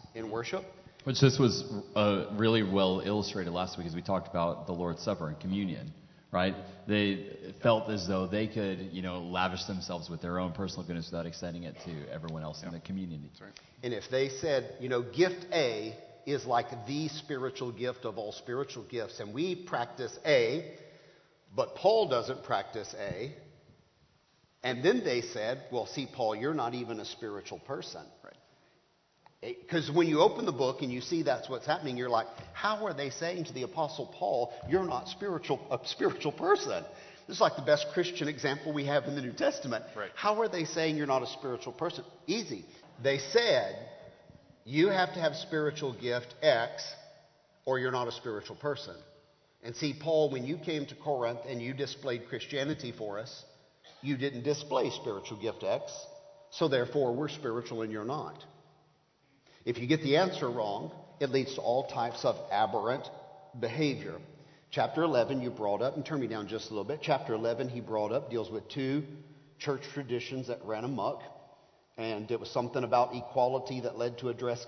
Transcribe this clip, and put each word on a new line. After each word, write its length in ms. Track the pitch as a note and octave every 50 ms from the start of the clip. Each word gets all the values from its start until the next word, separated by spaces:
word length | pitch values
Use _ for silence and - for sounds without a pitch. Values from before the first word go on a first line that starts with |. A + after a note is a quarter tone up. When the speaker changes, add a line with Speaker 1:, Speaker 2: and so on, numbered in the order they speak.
| - - -
Speaker 1:
in 160 | A2+ A2+ G#2+
worship. 340 | G#2+ A2+ A#2 - F#3 F#3+ - - - - - - - - -
Speaker 2:
Which 140 | C3+ B2+ -
this 180 | C#3 C3 C3 -
was, 240 | C3+ A2 G2 - - - G#2+ G2+ - - -
uh, 300 | G#2+ G#2 G#2 G2+ F#2 - - G#2
really 280 | G#2 A2+ A2 A2+ A2
well 380 | G#2 F#2 G2 G2 F#2+ F#2 F#2+ F#2+
illustrated 520 | - F#2+ G#2 G#2 G2 - - G2+ F2+ F2
last 260 | E2+ F2+ F#2 F#2 -
week 100 | F2+ E2+
as 80 | E2+ D#2+
we 60 | F2
talked 260 | E2+ - F#2+ F2+ -
about 380 | - - E2+ E2+ E2+ D#2 - -
the 60 | - F2
Lord's 280 | E2+ F2 E2+ E2 - -
Supper 260 | A2 G2 E2 E2 D2+
and 100 | D#2 -
communion, 540 | - F#2 F#2+ G2+ G2 F2+ D2 A1 B1+ D#2 - - - - - - - _
right? 240 | - F2+ F#2 G2 F#2+ - - - - - -
They 640 | G#2 G#2 G#2 G2+ G2 G2 F#2 - - - - F#2 F#2 F#2+ -
felt 280 | - A#2+ A2+ A2 - A2
as 180 | G#2+ G2+ F2
though 180 | F#2 F#2+ F#2 F#2
they 220 | F2 G2 G#2+ A2
could, 420 | G#2+ - A2+ G2+ G2 F#2 F2 F#2+ F#2
you 100 | E2 F#2 F2+
know, 180 | F2+ F2+ F2+
lavish 420 | E2+ F2 F2+ F2+ F#2 F#2 F#2 F#2 -
themselves 440 | - G2 F2+ - - F2 E2+ D#2+ -
with 120 | E2+ D#2+
their 180 | - E2+ F2 F#2
own 120 | F#2 F2+
personal 340 | E2 G2+ G2 E2+ - F2+ E2+
goodness 200 | D#2+ E2+ E2+ D#2+ -
without 140 | F2 E2 E2
extending 360 | E2+ E2 - F2+ F2 E2+ E2+ F2
it 120 | D2+ - - -
to 260 | F2 D#2+ D2+ D2 A#1+
everyone 300 | B1+ D#2+ D#2+ E2 D#2+ D#2+ D#2
else 180 | D2+ D2+ - -
in 60 | F2
Speaker 3:
Yeah. 40 | E2+
Speaker 2:
the 60 | E2
community. 480 | - - F#2+ F#2+ F#2 E2+ D#2+ D2+ D2 C#2+
Speaker 3:
That's 120 | - -
right. 180 | G2+ G2+ - - - - - - B2+
Speaker 1:
And 100 | A#2+ A2+
if 160 | G2+ - -
they 200 | B2+ C3 C3+ C3+
said, 460 | C3 - F3 D#3+ C#3 C3 A#2 - - -
you 80 | B2 B2
know, 140 | B2+ A#2+ A#2+
"Gift 420 | A#2+ A#2 D3 F3+ F3+ F3 - - - E3+
A 420 | E3 C#3+ A#2+ A2 G#2 G#2+ A2 A2 - - - - - -
is 180 | C#3 C#3+ B2+ A2+
like 400 | B2+ A#2+ A#2+ A#2 - B2 A#2 G#2+
the 200 | B2+ C#3+ D3+ D#3+ D3
spiritual 600 | - - - - C#3+ B2+ C3 C3 C3 - C3 A#2+
gift 320 | A2+ A2 B2 B2 A#2+ - -
of 140 | A2+ G2
all 140 | A2+ G#2 G#2
spiritual 520 | - - - B2 A#2+ C3+ C#3 - - B2+ G2 -
gifts, 300 | B2+ A#2 G#2 G2 - -
and 120 | A2 G#2
we 240 | G#2+ C#3 F3 F#3+ F3
practice 600 | F3+ - - D#3+ B2 A#2+ - - - B2 A2+ - - -
A, 500 | D#3+ D3 B2 A#2 A2+ C#3 E3 E3 - - - - - - - - - - - _ _ _ _ _ - G2
but 200 | C3 A#2 - -
Paul 320 | - - G3 A3 A3+ G#3
doesn't 360 | D3 B2+ A#2 G#2+ A#2+ C3 - -
practice 500 | - A#2 G2 G2+ - - G#2+ G2 - -
A," 360 | G2+ G2+ G2 F2+ F#2+ A#2+ D3 D3 - - - - - _ - - _ _ _ _ _ _ _ _ _ _ _ _ _ _ _ _ _ -
and 200 | C3 B2 B2 C#3
then 200 | F3+ B3 B3 G3
they 180 | D3 B2 A#2+
said, 420 | A#2 - - G#2+ G#2+ A2+ C3 C3+ - -
"Well, 140 | B2 A#2 G#2
see, 220 | - - D3 C3
Paul, 280 | - - C3 A#2 G#2+ G#2+
you're 200 | G#2+ B2 D3 D#3+
not 180 | D3 A#2+ A#2 B2+
even 260 | B2 A#2+ A2 A2+ G#2+
a 60 | G2
spiritual 540 | - - - A#2 G#2+ G#2 G2 F2+ - G2+ E2
person." 420 | - - C#3 F#3 - - - E2 D2+ D#2 - - -
Speaker 3:
Right. 100 | - - - _ _ _ _ _ _ _ _ _ _ _ _ _ _ _ _ _ - _ _
Speaker 1:
It, 280 | - A#2 B2 - - -
'cause 220 | E3+ E3 C3 C#3
when 160 | D3 F3 E3
you 140 | E3 D3 D3+
open 240 | F3+ A3 - B3 A#3
the 40 | F3+
book 300 | C#3 B2 C3+ B2+ C3+ -
and 100 | D3+ B2
you 100 | B2 B2+
see 200 | - - E3+ E3
that's 260 | D3 C#3+ B2+ - - -
what's 180 | C3 A#2 -
happening, 300 | D3+ D#3 F#3 D#3 C3+ B2
you're 120 | B2 B2 B2
like, 160 | A#2 A2 A2+ - - - - - -
"How 320 | - - G#3 G#3+ G#3 A3
are 60 | G3 D3+
they 180 | - C#3+ C3
saying 320 | - - E3 E3+ F#3 F3+ D#3
to 80 | D#3+ E3+
the 80 | C3 B2
Apostle 440 | A#2 - D#3+ D3+ C#3 - D3 B2
Paul, 440 | - - - F3 G3+ - A#2 B2 - - - -
'You're 160 | A2+ D#3 F#3+ F#3
not 220 | E3 C3 B2+ - -
spiritual, 500 | - - G3+ G3+ F3 D3+ - - C#3 B2+ - -
a 100 | C3 - -
spiritual 440 | - - - - F3 - - - D3
person'?" 520 | - - D#4 F#4 G4+ - - - - G3 D#3 - - - - - - - -
This 100 | - F3+
is 40 | -
like 140 | G#3 D#3 -
the 60 | D3+
best 280 | C3+ D3+ D3+ C#3+ - - -
Christian 340 | F#3 E3+ F3 - - D3+
example 460 | D3 D3+ A#2+ D3+ C#3 C3+ C#3+ - D#3 D3
we 120 | D3 C#3
have 200 | C#3 D3 C#3 -
in 60 | D3+ C#3+
the 60 | C#3+
New 120 | B2+ A#2+ -
Testament. 500 | - A3+ D4 C#4+ - - B2+ A2+ A2 - - -
Speaker 3:
Right. 160 | G#2+ G2+ F#2 -
Speaker 1:
How 260 | - - G#3 G#3+ A3
are 60 | A3+
they 180 | G#3 F#3 F3 D#3+
saying 320 | D3+ - E3+ D#3+ D#3+ D#3
you're 80 | D3+ D3
not 160 | C#3 C3+ C3
a 60 | A#2+
spiritual 460 | A#2 - - - C3 A#2+ A2+ - B2+ -
person? 300 | - D#3 F3 E3 C3+ - - - - -
Easy. 400 | D3+ G3 A#3 G3 D3+ A#2 F2+ - - - - - - - - A#2+
They 160 | C#3 C#3 C3+
said, 580 | - - - A#3 A#3+ G#3+ C#3+ A#2+ G2+ - - - - - - - - - - - - - - - - - - _ _
"You 260 | A2+ C3+ D3+ F3+ G3+
have 240 | G3 F#3 F3+ F3+ -
to 60 | F3+
have 160 | E3 D3+ C#3+
spiritual 580 | - - - D#3+ D#3 D3+ D3 D3+ - D3+ C3 A#2+
gift 400 | G#2 A#2+ A#2+ A#2+ B2 A#2+ - - -
X 500 | D#3 D3+ B2+ A2+ A#2 B2 - - - - - - - - - - - _ _ _ _ _ _ _ _
or 120 | C3 C3
you're 140 | B2+ B2+ C3
not 160 | B2+ B2 B2
a 40 | A#2
spiritual 440 | - - - B2 G#2+ G2+ - - G2+
person." 400 | - C#3+ D3 C#3 - - F#2 E2+ E2 - - - - _ _ _ _ _ _ _ _
And 140 | - A#2+ A#2+
see, 180 | - D#3 D3 C3+
Paul, 360 | D3+ D3 E3 D#3+ D#3 D#3 C#3
when 140 | C3+ B2+ A#2+
you 120 | C3+ E3+
came 280 | D#3 - F3 D#3 D3 C#3+
to 80 | - -
Corinth 460 | - - D3+ C#3 B2 A#2+ A#2 B2 A#2+ -
and 160 | C3+ B2+ A#2+
you 120 | A#2 B2+ C3+
displayed 560 | C3 C#3 B2+ - - - C3 B2 A#2 A#2 -
Christianity 640 | C3 A2+ - - C#3+ C3+ C#3 D3+ D3 - C3 A#2+
for 280 | - - A2 G#2 G2+ G#2
us, 260 | A#2 A#2+ - - - - - - _ _ _ _ _ - - -
you 160 | C3 C#3 C#3+
didn't 260 | A#2+ C#3 C#3+ B2 A#2+ A#2
display 480 | D3 D3 D3+ - - C4 B3+ G#3 B2
spiritual 460 | - - - A#2+ G2+ G2 - - A2+
gift 260 | G2 G#2+ A2 - - G#2
X, 280 | F#2+ A2+ C#3 - - - - - - - - - - - - - -
so 160 | - - E3
therefore 460 | D3+ C#3 B2 B2 B2 - D3 C3+ A#2+ A#2+
we're 140 | C3+ D3+ D3
spiritual 520 | - - C#3+ A#2+ A2+ A#2+ A2+ - A#2+ A2+
and 100 | A2 G#2+
you're 140 | A2 G#2+ G#2+
not. 380 | A#2+ C#3+ D3+ G2 D#2 D2+ - - - - - - - _ _ _ _ _ _ _ _ _ _ _ _ _ _ _ - - - -
If 140 | A#2 A#2+ A#2
you 80 | B2
get 160 | A#2+ D#3+ D#3 D#3
the 140 | C3+ C#3
answer 300 | E3 F#3+ F3+ F3+ - D3+
wrong, 440 | B2 A#2+ A#2+ G#2+ G#2 G2+ A2+ D3 D#3+ - - - - - -
it 120 | C#3+ C3
leads 240 | C3 C3+ B2 - -
to 60 | -
all 260 | - A#2 A#2+ C3+ C3+
types 360 | - - B2+ A#2 A#2+ - - -
of 120 | B2+ G#2+ - - -
aberrant 580 | G2 G#2 A2+ G2+ G#2+ G#2+ G2+ A#2 C3 D3 - - - - - - - - - - - A#2+
behavior. 600 | A#2+ A2+ A#2 D#3 D#3 C#3+ B2+ - - F#2+ E2 E2 - - - - - - - - _ _
Chapter 320 | - - A#2 A#2 A#2 D#3 E3+
eleven 380 | E3 C#3+ D3+ C#3+ C#3+ C3+ C3
you 80 | B2 B2
brought 320 | - G#2 G#2+ G2+ G2+ G2+
up, 140 | A#2+ C3+ -
and 100 | D3 C3
turn 140 | - D#3 C#3
me 80 | A#2+
down 200 | G#2+ A2 A2 G#2
just 200 | F#2 A2 G#2+ - -
a 0 | A2
little 100 | G#2 F#2+
bit. 160 | A2+ D3+ D#3
Chapter 320 | - D#3 C#3+ C3 - C3 A2
eleven 340 | A2 A2+ A#2 A#2 B2 C3 B2+
he 120 | A#2+ A#2+
brought 300 | G#2 G2+ A2 G#2+ G#2 G#2
up 180 | A#2 C3+ - -
deals 220 | A#2+ A2+ G#2+ F#2
with 160 | A2 G#2 -
two 360 | - - C#3+ C3+ C3 C#3 D3+ D3+ - - - - - - - - - _
church 240 | - - D3 C3+ B2+ - - -
traditions 540 | C#3+ C3+ A#2 B2 A#2+ - - C3+ C3 B2
that 160 | A#2+ A#2 - F#2+
ran 180 | G#2 A2 G#2+ B2
amok, 400 | C3+ C3+ G2+ G2+ C#3 C#3+ - - - - - - - - - _ _ _ _ _ _ _
and 320 | A#2 A2+ A2+ G#2+ G#2 G#2+ A2
it 100 | A#2 A2
was 120 | - -
something 320 | - B2+ A#2+ A#2+ - C3+ B2
about 320 | A2 B2 A#2+ B2 - B2
equality 640 | B2 - - - C3+ B2 B2+ C3+ C3 - - C3 B2+
that 160 | A#2 A#2 -
led 220 | A2+ A#2+ B2 A#2+ -
to 100 | C3 B2
a 40 | A2
dress 300 | A#2 B2+ A#2+ A#2 A#2 -